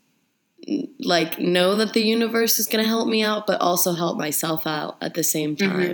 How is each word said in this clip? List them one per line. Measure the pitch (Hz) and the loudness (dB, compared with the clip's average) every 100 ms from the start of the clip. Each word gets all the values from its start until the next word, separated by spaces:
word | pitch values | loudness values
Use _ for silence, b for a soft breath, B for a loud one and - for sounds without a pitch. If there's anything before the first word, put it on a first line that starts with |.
| _ _ _ _ _ _ - - - - | _ _ _ _ _ _ -4 -4 -4 -8
like, | 180 175 165 - | 0 0 0 -2
know | 180 180 180 | 0 4 4
that | 208 214 | 2 2
the | 226 | 2
universe | 214 226 226 226 233 - | 2 2 0 0 2 0
is | 214 | 0
gonna | 220 220 | 0 2
help | 226 233 | 0 0
me | 220 | 2
out, | 214 214 208 | 2 0 0
but | 180 | 0
also | 175 175 185 | 2 2 0
help | 170 170 - | 0 -2 -2
myself | 156 - 160 160 160 | -4 -2 -2 -2 -2
out | 156 151 - | -4 -6 -6
at | - | -6
the | - | -2
same | 156 156 151 151 | -2 0 -2 0
time. | 196 185 175 | 0 0 -2